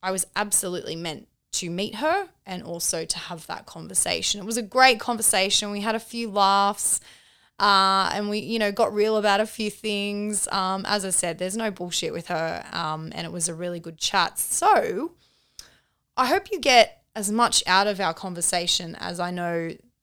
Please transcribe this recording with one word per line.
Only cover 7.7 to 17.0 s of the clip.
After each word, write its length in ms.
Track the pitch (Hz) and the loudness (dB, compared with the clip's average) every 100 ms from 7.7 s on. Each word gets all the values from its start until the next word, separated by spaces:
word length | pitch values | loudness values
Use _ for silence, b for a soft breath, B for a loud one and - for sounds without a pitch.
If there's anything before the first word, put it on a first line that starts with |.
| 196 190 190 185 | 6 6 4 2
and 160 | 180 208 | 0 -2
we, 100 | 208 | -4
you 180 | 147 226 | -2 0
know, 140 | 208 | 0
got 220 | 202 233 | 2 0
real 240 | 208 214 214 | 2 2 2
about 220 | 208 202 | 4 2
a 60 | 214 | 2
few 240 | - 214 | -2 -6
things. 760 | 208 214 208 202 202 208 208 - | -4 -4 -4 -2 -4 -4 -4 -2
Um, 360 | 196 185 190 190 | -2 0 -2 -2
as 160 | 208 190 | -2 0
I 40 | |
said, 300 | 180 175 165 | -2 -2 -4
there's 180 | 185 208 | -4 -4
no 140 | 226 | -4
bullshit 420 | 190 175 165 165 | -4 -6 -4 -4
with 140 | 165 170 | -6 -4
her, 380 | 175 160 165 - | -4 -2 -4 -8
um, 400 | - 165 156 160 | -6 -4 -4 -6
and 120 | - 170 | -8 -8
it 60 | |
was 180 | 175 170 | -4 -4
a 40 | |
really 260 | 165 175 175 | -4 -6 -8
good 180 | 165 160 | -10 -6
chat. 420 | - 202 175 - | -2 2 0 -2
So 720 | - - 381 370 170 175 320 - B B B B B B B B _ - | -4 2 4 6 4 -2 -6 -10 B B B B B B B B _ 0
I 100 | 226 | 2
hope 240 | 349 392 | 2 0
you 80 | 381 | -2
get 440 | 277 247 214 - | 6 6 6 2